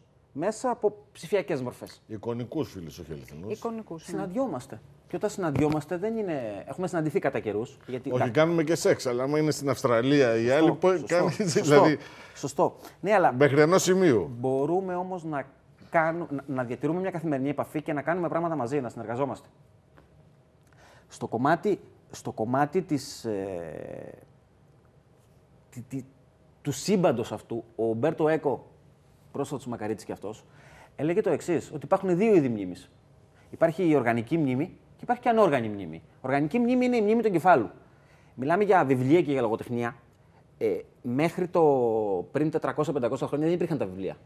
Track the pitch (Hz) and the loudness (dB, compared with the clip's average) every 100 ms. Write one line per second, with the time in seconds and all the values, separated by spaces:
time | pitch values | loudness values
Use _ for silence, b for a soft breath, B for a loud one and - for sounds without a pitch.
0 | _ _ _ 139 185 220 254 233 214 208 | _ _ _ -6 -4 -2 -4 0 -2 -2
1 | - - 165 202 - 147 123 - 101 - | -12 -18 -2 -2 0 -4 -4 -10 -16 -18
2 | - 107 117 120 123 156 120 98 80 80 | -14 -10 -8 -6 -6 -6 -6 -8 -14 -14
3 | 78 76 - 71 92 214 233 226 208 165 | -14 -14 -14 -14 -10 -8 -8 -10 -12 -16
4 | - 190 196 202 262 131 - 110 - - | -10 -8 -6 -4 -4 -6 -10 -18 -20 -20
5 | _ 175 208 208 165 135 147 151 143 180 | _ -6 -4 -2 -2 2 2 0 -4 -4
6 | 214 226 196 147 110 98 - 139 185 175 | -4 -4 -4 -4 -6 -8 -10 -6 -4 -2
7 | 156 190 143 131 104 101 123 - - 123 | 0 0 0 -2 -2 -4 -4 -10 -10 -8
8 | 139 127 123 123 160 170 151 165 196 143 | -4 0 2 4 4 2 0 2 2 2
9 | 131 123 135 151 156 143 139 123 127 117 | 0 -2 0 2 2 0 -2 0 2 4
10 | 131 143 123 113 117 139 160 147 185 185 | 4 4 6 4 2 4 4 4 2 2
11 | 113 170 180 135 196 175 151 147 160 143 | 2 2 2 0 0 0 6 8 8 4
12 | B B B - 139 - 156 - B B | B B B -10 -8 0 0 0 B B
13 | 185 208 156 123 143 139 151 185 170 185 | 2 4 4 6 6 6 6 6 4 4
14 | 180 110 143 120 131 135 147 180 190 180 | 6 4 2 -4 -4 -2 0 -2 -2 -6
15 | 185 185 160 147 - _ _ _ - 170 | -6 -8 -8 -8 -8 _ _ _ -2 2
16 | 160 170 165 139 - 131 120 117 147 175 | 2 -2 -6 -8 -6 -6 -4 -4 -2 -2
17 | 190 180 160 139 135 139 117 156 147 147 | -4 -4 -4 -2 -2 -4 -4 -6 -6 -4
18 | 151 175 160 165 170 156 117 143 120 120 | -2 -2 -2 -2 -2 -4 -2 -4 -4 -8
19 | 107 120 139 104 - _ _ _ _ _ | -8 -4 -4 -6 -14 _ _ _ _ _
20 | _ _ _ _ _ _ _ b b b | _ _ _ _ _ _ _ b b b
21 | b - 117 113 139 165 214 185 - - | b -12 -6 -2 0 2 0 -2 -6 -20
22 | _ - - - 110 135 147 185 - 143 | _ -14 -10 -6 -2 0 0 0 -2 -4
23 | - - 117 101 98 90 82 80 80 - | -4 -10 -6 -4 -4 -6 -8 -12 -12 -14
24 | - - - _ _ _ _ _ _ _ | -16 -18 -20 _ _ _ _ _ _ _
25 | _ _ _ _ _ _ _ 123 113 135 | _ _ _ _ _ _ _ -18 -12 -12
26 | 127 _ _ _ _ _ - 131 - 202 | -12 _ _ _ _ _ -6 -4 0 2
27 | 170 120 110 107 - 113 - - 113 113 | 2 2 -4 -8 -8 -10 -10 -4 -2 0
28 | 123 - 156 160 151 117 - _ _ _ | -2 2 2 2 0 -4 -8 _ _ _
29 | _ _ _ - 139 131 123 117 107 104 | _ _ _ -8 -8 -8 -10 -8 -6 -6
30 | - 90 98 113 - B B B B - | -8 -12 -12 -14 -18 B B B B -6
31 | 151 180 196 143 - 165 - 156 - 190 | -2 0 0 -2 0 -2 -2 -10 0 0
32 | 190 170 226 190 135 110 92 87 - _ | 2 2 6 6 4 0 -4 -10 -16 _
33 | _ _ _ b b - 165 160 175 147 | _ _ _ b b 0 0 2 2 4
34 | 120 117 113 165 139 127 180 - _ - | 2 0 -2 -2 0 0 -4 -8 _ -16
35 | - 240 254 220 196 139 110 101 85 80 | -6 -2 0 4 4 4 -2 -6 -10 -12
36 | - _ 127 139 151 240 240 254 247 240 | -18 _ -2 0 0 0 2 2 2 2
37 | 208 233 220 170 180 156 95 - b b | 2 2 2 2 6 6 4 -8 b b
38 | b b b - 131 180 208 185 139 131 | b b b -8 -2 0 4 4 4 2
39 | 127 175 147 135 117 110 - 120 117 120 | 4 4 4 0 0 -2 -4 -4 -4 -8
40 | _ b b b _ _ 110 92 - _ | _ b b b _ _ -2 -2 -6 _
41 | 120 127 165 - 180 180 156 135 120 110 | -4 0 0 -2 -2 4 4 6 2 2
42 | 104 92 87 135 156 151 139 135 151 139 | 0 -2 -2 -2 0 0 -2 -2 -2 0
43 | 117 135 139 143 156 175 175 143 101 92 | -2 -2 -4 -2 0 0 -2 -2 -4 -6
44 | 92 76 | -8 -10